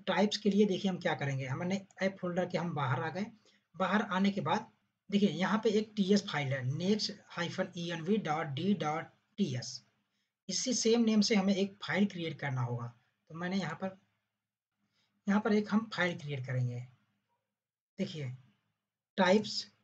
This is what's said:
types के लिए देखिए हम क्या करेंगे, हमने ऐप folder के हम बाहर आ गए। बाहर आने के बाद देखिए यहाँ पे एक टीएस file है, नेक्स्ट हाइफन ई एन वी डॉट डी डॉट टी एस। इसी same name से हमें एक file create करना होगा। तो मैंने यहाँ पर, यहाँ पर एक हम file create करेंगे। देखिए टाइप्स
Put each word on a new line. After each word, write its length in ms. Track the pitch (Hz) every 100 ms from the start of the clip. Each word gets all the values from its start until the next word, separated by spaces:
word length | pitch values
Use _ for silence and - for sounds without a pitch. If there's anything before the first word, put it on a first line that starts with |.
| -
types 320 | 175 202 196
के 120 | 208
लिए 160 | 196 196
देखिए 260 | 175 190
हम 60 | 175
क्या 140 | 170 151
करेंगे, 300 | 139 135 131
हमने 340 | 156 180 196 - -
ऐप 160 | 190 190
folder 240 | 180 175 175
के 120 | 165
हम 160 | 170 147
बाहर 280 | 131 131
आ 60 | 160
गए। 160 | 175 226 - _ _ _ 165
बाहर 260 | 180 208 -
आने 200 | 185 196
के 100 | 196
बाद 280 | 147 202 - _ _ _ -
देखिए 200 | 196 190
यहाँ 280 | 156 175 214
पे 60 | 220
एक 200 | 208 214 -
टीएस 300 | 185 202 -
file 260 | 151 135
है, 100 | 135 127
नेक्स्ट 440 | 156 185 208 - - -
हाइफन 420 | 175 170 185 190 175
ई 120 | 170
एन 100 | 165
वी 140 | 160 220
डॉट 240 | 160 156 156
डी 200 | 135 190 180
डॉट 360 | 151 160 160 _ _ -
टी 180 | 170 123
एस। 240 | - - _ _ _ _ _ _ -
इसी 240 | - 254 226
same 260 | 220 233
name 180 | 220 214
से 140 | 208 208
हमें 200 | 196 190
एक 220 | 196 -
file 220 | - 175 202
create 320 | 175 160 139
करना 220 | 143 127
होगा। 260 | 123 117 120 - _ _ -
तो 60 | 160
मैंने 220 | 180 190
यहाँ 180 | 156 160
पर, 220 | 190 190 _ _ _ _ _ _ _ _ _ _ _ _ 202
यहाँ 120 | 208
पर 120 | 226
एक 140 | 208 208
हम 180 | 214 -
file 240 | - 175 165
create 280 | 147 135 127
करेंगे। 340 | 127 123 123 - _ _ _ _ _ _ _ _ _ _ -
देखिए 300 | 185 156 131 127 _ _ _ _ _ _ _ -
टाइप्स 480 | 180 214 - - - _